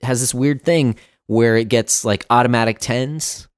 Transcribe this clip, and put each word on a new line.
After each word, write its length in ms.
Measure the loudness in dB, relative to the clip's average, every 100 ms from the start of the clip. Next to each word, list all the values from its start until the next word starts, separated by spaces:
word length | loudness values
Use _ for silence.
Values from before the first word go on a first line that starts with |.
has 180 | -4 -2
this 120 | -2
weird 280 | 0 -2 0
thing 320 | 0 2 0 -2 _ _ -2
where 280 | 2 4 2
it 140 | 2
gets, 340 | 0 0 -2
like, 220 | -2 -4 2
automatic 500 | 2 4 2 0 -2
tens 680 | -4 -4 -4 -6 -10 -10 -18